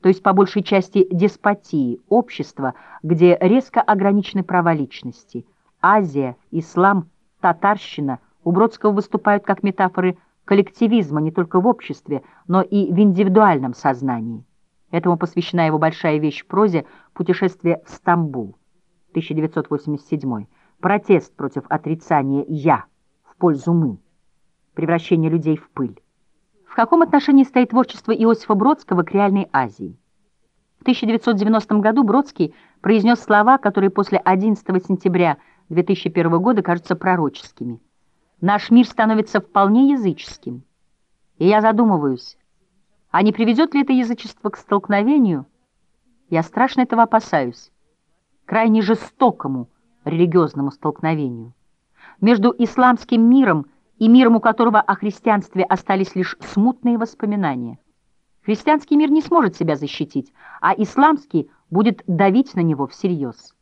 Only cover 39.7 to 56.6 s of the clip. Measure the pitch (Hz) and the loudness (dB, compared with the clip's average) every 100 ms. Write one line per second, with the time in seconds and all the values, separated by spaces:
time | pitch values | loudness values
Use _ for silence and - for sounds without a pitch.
39.7 | 220 269 277 202 156 - - - 123 _ | 4 4 2 -2 -6 -14 -18 -16 -16 _
40.7 | _ _ _ _ _ _ _ 170 214 220 | _ _ _ _ _ _ _ 2 4 2
41.7 | 220 226 180 147 127 - - _ _ _ | 2 2 2 0 -4 -10 -20 _ _ _
42.7 | _ _ _ _ 170 208 208 226 233 320 | _ _ _ _ 0 0 0 0 0 0
43.7 | 285 277 262 233 240 220 - 208 - - | 0 0 0 -2 -8 -10 -10 -10 -10 -4
44.7 | 202 - 202 214 294 226 156 131 _ _ | -4 0 0 2 2 2 0 -6 _ _
45.7 | _ _ _ _ _ _ 160 165 - 262 | _ _ _ _ _ _ -4 -4 -2 -2
46.7 | - 247 226 226 220 - 160 123 120 - | 0 -2 0 2 0 0 -4 -4 -8 -20
47.7 | _ _ _ _ _ _ _ - 214 226 | _ _ _ _ _ _ _ -6 -2 2
48.7 | 220 196 220 - _ 254 - 135 131 120 | 0 0 -2 -4 _ -2 0 -8 -8 -10
49.7 | _ _ _ - 165 175 180 151 127 139 | _ _ _ -8 -2 2 2 0 -2 -8
50.7 | - 156 147 160 160 139 120 113 _ _ | -6 -8 -6 -4 -4 -6 -10 -16 _ _
51.7 | _ _ _ - _ 202 240 226 - - | _ _ _ -20 _ 0 2 2 0 -4
52.7 | - 247 240 - 233 233 262 247 156 143 | 2 2 2 0 2 4 4 4 0 -4
53.7 | _ _ _ 220 247 247 226 226 214 226 | _ _ _ 4 6 6 4 2 2 2
54.7 | 208 - 196 208 190 - 208 - 185 180 | 2 0 -4 -4 -4 -2 -2 -2 -4 -2
55.7 | 190 - 190 190 185 180 - - - | -2 -2 -2 -2 -4 -6 -8 -8 -2